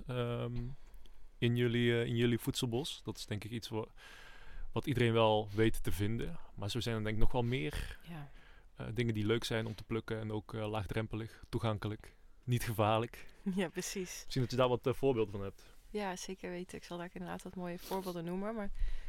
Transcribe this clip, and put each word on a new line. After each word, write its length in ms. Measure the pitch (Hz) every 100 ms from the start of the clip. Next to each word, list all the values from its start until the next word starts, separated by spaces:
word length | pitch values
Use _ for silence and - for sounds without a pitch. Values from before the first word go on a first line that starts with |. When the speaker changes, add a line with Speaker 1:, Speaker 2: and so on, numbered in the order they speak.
| -
Speaker 1:
ehm, 460 | 123 120 120 120 120 123 139 - - - - - -
in 180 | 120 120
jullie, 360 | 123 117 120 117
eh, 60 | 120
in 100 | 117
jullie 220 | 120 120
voedselbos. 640 | - - 123 117 156 -
Dat 120 | - -
is 80 | -
denk 180 | 104
ik 60 | 98
iets 180 | 117 -
wa-, 200 | 110 110 - - - - - - - -
wat 140 | 113 127
iedereen 260 | 120 120
wel 360 | 113 113 107 110
weet 280 | 101 113 110
te 100 | -
vinden. 440 | 87 101 101 - 170 -
Maar 160 | - 101
zo 100 | 120
zijn 160 | 113 113
er 60 |
denk 120 | 107
ik 60 | 107
nog 100 | 113
wel 100 | 131
meer, 560 | 120 127 147 - - - -
Speaker 2:
Ja. 220 | 165 143 - - - - -
Speaker 1:
eh, 100 | 123
dingen 200 | 110 117
die 120 | 110 104
leuk 180 | 117
zijn 220 | - 113 113
om 80 |
te 100 | 110
plukken 360 | - 113 - 110
en 120 | 110
ook, 220 | 107 -
eh, 140 | 113 107
laagdrempelig, 760 | 107 90 - 110 107 113 - -
toegankelijk, 680 | 117 117 104 107 107 - - - -
niet 200 | - 123
gevaarlijk. 600 | - 110 107 110 120 - - -
Speaker 2:
<laughs> 120 | -
Ja, 140 | 185 170
precies. 420 | - - 202 180 -
Speaker 1:
Misschien 180 | - -
dat 80 | 120
je 60 | 123
daar 120 | 127
wat, 180 | 123 -
eh, 60 |
voorbeelden 400 | 120 135 120 104
van 100 | 101
hebt. 200 | 98 - - - -
Speaker 2:
Ja, 260 | 214 202 185
zeker 340 | - 185 180
weten. 280 | 175 180 -
Ik 60 |
zal 140 | - 175
daar 120 | 175
inderdaad 300 | - 175 175
wat 120 | 180 185
mooie 220 | 175 175
voorbeelden 460 | - 190 185 175
noemen. 300 | 170 180 202
Maar 100 | 226 202 - - -